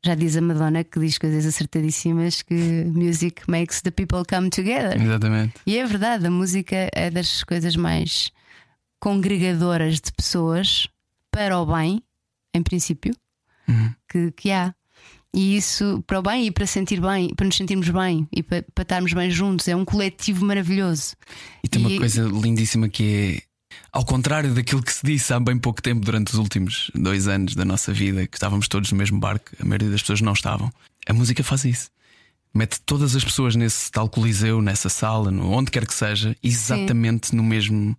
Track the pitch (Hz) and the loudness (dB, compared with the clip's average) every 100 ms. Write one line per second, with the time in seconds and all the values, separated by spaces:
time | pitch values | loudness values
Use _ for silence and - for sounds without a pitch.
0 | 175 165 165 156 170 156 156 160 170 - | 0 0 2 2 2 2 2 0 -2 -2
1 | 160 147 160 156 156 156 151 165 156 156 | -2 0 0 0 0 -2 -2 -2 -2 -2
2 | 175 165 170 165 - 170 170 165 170 165 | 0 0 0 -2 -2 0 0 0 0 0
3 | 175 165 170 - - 170 170 - - - | 0 0 -2 -4 -4 -2 -2 -2 -4 -2
4 | 190 180 175 185 185 - 185 254 220 110 | -2 -2 0 0 0 0 -2 -2 -2 0
5 | 110 110 110 110 110 - - 220 254 202 | 2 2 2 2 0 -4 -4 -2 0 0
6 | 214 233 175 180 185 190 185 190 185 - | 0 0 0 0 0 -2 -2 -4 -4 -2
7 | 175 170 175 - - 170 165 170 170 160 | -2 -2 -2 -4 -4 -2 -2 0 0 0
8 | 160 - - _ _ - _ _ _ _ | -2 -2 -4 _ _ -20 _ _ _ _
9 | 208 202 190 196 185 170 175 170 160 160 | -2 0 0 0 0 2 2 2 0 0
10 | - - - 180 165 165 190 - - _ | -4 -4 -2 0 0 0 0 0 -2 _
11 | _ _ _ 214 208 180 160 165 160 202 | _ _ _ -2 0 0 0 0 0 -2
12 | - _ _ _ _ 170 165 180 - 156 | -6 _ _ _ _ -2 0 0 -2 -4
13 | - 240 _ _ _ _ - 117 113 117 | -4 -6 _ _ _ _ 0 2 2 -2
14 | _ 180 170 - 202 190 180 180 _ _ | _ -2 -2 -2 -2 0 0 -4 _ _
15 | - - _ 185 190 202 - - 202 196 | -20 -20 _ 0 2 2 0 0 0 -2
16 | - 190 190 240 226 180 202 - 190 190 | -2 -2 0 0 0 0 -2 -2 -2 0
17 | 180 196 180 - 196 - 190 196 170 180 | 0 0 -2 0 0 0 0 0 0 0
18 | 185 165 156 - 170 175 - - 180 185 | 2 0 -2 -4 -4 -4 -4 -6 -2 -2
19 | 180 170 180 170 196 185 - 175 190 208 | 0 0 0 0 0 0 0 -2 0 0
20 | 196 - - 185 202 196 175 196 190 156 | -2 -4 -2 0 0 0 0 0 0 0
21 | 131 - - - - - 113 120 117 98 | -4 -10 -20 -20 -20 -8 -2 2 2 2
22 | 120 107 113 101 110 113 110 113 110 - | 2 2 0 0 2 2 2 2 0 0
23 | 104 104 101 87 - _ _ - - - | 0 2 0 -2 -8 _ _ -20 -8 -4
24 | 120 127 127 151 147 123 120 139 120 - | 0 0 0 0 2 0 2 0 0 -2
25 | 139 147 - 123 123 123 123 110 - 120 | 0 0 2 2 2 2 0 -2 -2 0
26 | 101 110 104 110 104 - 92 - - - | 0 0 0 0 0 0 -2 -2 -6 -2
27 | 92 98 98 98 92 - 98 95 - 101 | 0 2 2 0 0 0 0 0 -2 0
28 | 101 95 92 - 101 101 104 98 101 98 | 0 0 -4 -4 -2 0 0 -2 0 0
29 | 101 101 101 101 - - - 101 107 101 | 0 0 0 -2 -6 -6 -2 0 0 -2
30 | - 104 110 101 - 98 113 - - _ | 0 0 2 0 -2 -2 -4 -8 -20 _
31 | - 110 120 120 135 135 135 120 - _ | 0 2 2 2 0 0 0 -2 -4 _
32 | _ _ _ _ _ 104 110 - - 143 | _ _ _ _ _ -2 -2 -4 -2 0
33 | 143 131 110 - 131 117 117 - - - | 2 2 0 0 2 2 2 0 -4 -2
34 | 110 - 113 101 110 113 107 95 92 - | 0 2 2 2 2 2 2 0 -2 0
35 | 110 110 104 95 92 107 131 - 110 - | 0 2 2 0 2 0 0 -2 -2 -2
36 | 107 104 107 113 127 120 - - 190 120 | -2 0 -2 -2 0 0 0 -2 0 2
37 | 113 113 - 113 113 110 107 107 104 | 2 2 0 0 2 2 2 2 0